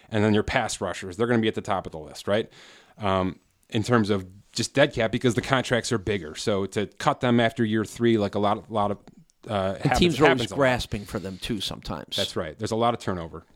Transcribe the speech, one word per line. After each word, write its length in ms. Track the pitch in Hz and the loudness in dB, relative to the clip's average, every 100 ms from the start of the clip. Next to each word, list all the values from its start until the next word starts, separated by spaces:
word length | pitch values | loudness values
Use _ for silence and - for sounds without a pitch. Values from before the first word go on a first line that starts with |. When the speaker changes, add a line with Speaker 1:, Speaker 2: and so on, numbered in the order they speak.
| - | -4
Speaker 1:
and 120 | 110 | 2
then 120 | 107 107 | 4 4
your 80 | |
pass 360 | 101 131 110 - | 4 0 0 -4
rushers. 380 | 95 85 95 90 | -6 -6 -8 -2
They're 80 | 117 | 2
gonna 160 | 120 | 4
be 60 | 110 | 2
at 80 | 107 | 0
the 60 | |
top 260 | 98 95 90 | -2 -4 -4
of 60 | |
the 40 | 80 | -10
list, 280 | 73 67 - | -14 -8 0
right? 200 | 104 110 - - - _ - | 0 0 -10 -20 -20 _ -6
Um, 400 | 104 95 92 - _ _ _ | 0 2 0 -4 _ _ _
in 100 | 120 | -4
terms 300 | 107 120 101 | 2 2 4
of 160 | 101 92 98 - | 0 -4 -16 -12
just 240 | - 110 135 | -6 -2 2
dead 180 | 147 | 2
cap 180 | 123 113 | 2 0
because 220 | 120 127 | 2 2
the 80 | 117 | 0
contracts 500 | - 131 120 120 - | 0 0 0 -2 0
are 60 | 117 | -2
bigger. 380 | 92 101 78 78 | -2 -4 -4 -8
So 320 | - 98 98 | -2 0 0
to 180 | 110 98 | -2 -4
cut 360 | - 156 139 | -2 -2 0
them 180 | 123 120 | 2 4
after 260 | 117 - 113 | 2 2 0
year 200 | 110 101 | 0 -2
three, 340 | - 117 113 | 0 2 4
like 160 | 101 101 | 2 0
a 40 | |
lot, 300 | 101 107 87 | 0 0 -2
a 20 | |
lot 200 | 107 101 | -2 -2
of, 80 | 101 - - - _ - | -4 -12 -20 -20 _ -6
uh, 40 | 104 95 | -2 -2
Speaker 2:
And 40 | - | -2
Speaker 1:
happens, 180 | 135 127 | 0 4
Speaker 2:
teams 200 | 175 131 | 4 4
are 60 | 160 | 4
always 40 | 143 | 4
Speaker 1:
happens 100 | 117 | 0
a 20 | |
lot. 40 | 98 | 0
Speaker 2:
grasping 480 | 131 120 - 110 104 | 2 2 -2 -8 -8
for 120 | 107 | -8
them 220 | 92 92 | -8 -10
too 180 | - 110 | -6 -6
sometimes. 560 | - - - 82 - - | -6 -8 -10 -10 -8 -6
Speaker 1:
That's 200 | 98 110 | -4 -4
right. 200 | 82 73 | -6 -6
There's 140 | 104 | -4
a 60 | 110 | 0
lot 180 | 117 | 0
of 60 | 117 | 0
turnover. 460 | - 90 82 78 - | -4 -6 -6 -12 -18